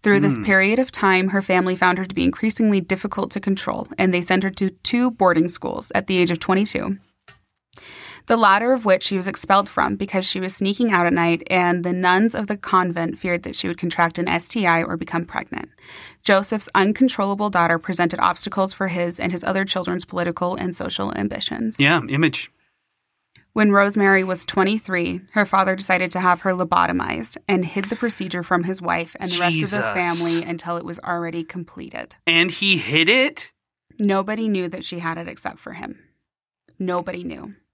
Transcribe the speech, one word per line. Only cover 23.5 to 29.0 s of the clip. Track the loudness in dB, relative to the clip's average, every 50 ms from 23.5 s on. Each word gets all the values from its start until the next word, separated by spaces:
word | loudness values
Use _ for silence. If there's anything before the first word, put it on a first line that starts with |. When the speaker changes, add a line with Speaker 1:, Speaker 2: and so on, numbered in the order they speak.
| _
Speaker 1:
When | 2 4 6
Rosemary | 6 6 4 4 4 4 4 4 4 4 2
was | 0 -2 -4 -4
twenty-three, | -2 0 0 2 2 0 -2 -4 -4 -2 -2 -2 -2 -4 -8 -10 _ -2
her | -2 0
father | 2 2 2 2 2 0
decided | -2 0 0 0 0 0 -2
to | -2 2
have | 4 4 2 4
her | 2 -2 0
lobotomized | 0 0 2 2 2 2 2 0 -2 -2 -4 -6 -6 -6 -6 -8 -8 _
and | -2 0 0 0
hid | -2 -4 -6 -4
the | -4 -6
procedure | -4 -2 -4 -2 -4 -4 -6 -6 -6
from | -2 0 0 0 0
his | -2 -6 -4
wife | -2 -2 -2 -2